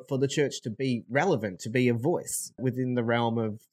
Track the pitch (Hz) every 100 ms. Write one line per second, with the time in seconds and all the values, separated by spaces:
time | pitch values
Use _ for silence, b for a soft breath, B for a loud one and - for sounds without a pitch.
0 | - 135 135 - 139 - 123 104 135 117
1 | - 131 180 131 104 92 113 127 123 117
2 | 139 175 - - - - 127 123 127 123
3 | 117 117 117 113 110 107 -